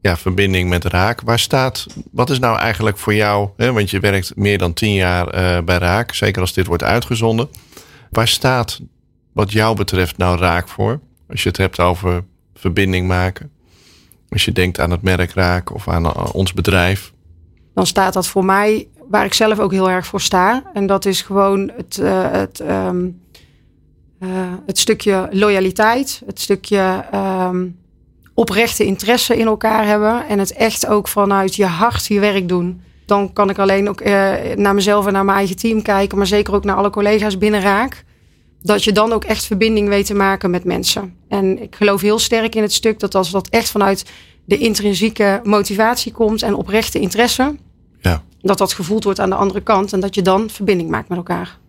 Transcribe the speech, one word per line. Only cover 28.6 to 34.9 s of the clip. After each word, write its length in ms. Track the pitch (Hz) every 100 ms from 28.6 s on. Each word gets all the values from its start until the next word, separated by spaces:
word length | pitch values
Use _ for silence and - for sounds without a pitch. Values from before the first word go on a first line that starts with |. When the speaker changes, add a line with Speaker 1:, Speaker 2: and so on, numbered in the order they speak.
| - -
Speaker 2:
interesse 520 | 208 190 202 247 - 233
in 100 | 226
elkaar 400 | 214 220 220 208
hebben. 420 | 208 214 233 214
En 100 | 208
het 140 | 196
echt 340 | - 226 220 -
ook 220 | 208 202
vanuit 460 | - 202 196 190 185
je 80 | 190
hart 400 | 165 226 226 -
je 140 | 202
werk 280 | 208 196 180
doen. 320 | 180 175 180 - - -
Dan 260 | 202 196
kan 180 | - 202
ik 80 | 196
alleen 300 | 196 196 202
ook, 120 | 196
eh, 320 | 208 196 196 185 -
naar 200 | 196 202
mezelf 320 | 202 196